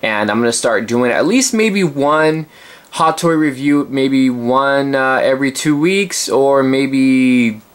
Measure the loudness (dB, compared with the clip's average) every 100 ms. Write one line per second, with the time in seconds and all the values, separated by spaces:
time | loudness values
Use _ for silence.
0 | -4 -2 -2 0 0 0 -2 -2 -2 -2
1 | 0 0 0 0 0 0 0 0 -2 -2
2 | 0 2 0 0 -6 -16 -20 -20 -16 -2
3 | -2 0 0 0 0 -2 0 0 0 -2
4 | 0 2 2 0 0 0 2 0 0 0
5 | 0 0 2 0 -2 -2 -2 0 2 0
6 | -2 -4 -2 0 2 2 2 0 0 0
7 | 2 2 2 2 0 -4 -14